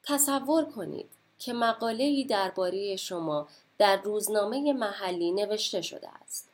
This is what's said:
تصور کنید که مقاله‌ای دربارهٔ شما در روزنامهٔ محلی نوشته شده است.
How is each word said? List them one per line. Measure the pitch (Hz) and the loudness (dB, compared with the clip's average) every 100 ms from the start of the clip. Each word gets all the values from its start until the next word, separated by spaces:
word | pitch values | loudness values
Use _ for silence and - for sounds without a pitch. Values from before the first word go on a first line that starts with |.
| - | 0
تصور | 285 277 277 269 320 | 2 2 2 2 2
کنید | 302 226 156 147 - - _ _ | 2 -6 -8 -8 -12 -20 _ _
که | - | -8
مقاله‌ای | 240 233 226 226 226 277 277 | 0 0 2 -2 2 2 2
دربارهٔ | 269 208 190 190 180 190 202 190 | 2 0 0 0 -2 0 -4 -4
شما | - 180 160 147 147 - _ _ | -6 -4 -2 -2 -4 -16 _ _
در | 202 190 | 4 4
روزنامهٔ | 196 214 196 214 202 262 294 | 0 -2 0 0 2 0 0
محلی | 262 214 202 190 180 170 | 0 -2 -2 -4 0 0
نوشته | 190 202 214 - 190 | 0 0 -2 -2 -4
شده | 160 - - | -6 -10 -16
است. | - - - - | -18 -14 -14 -14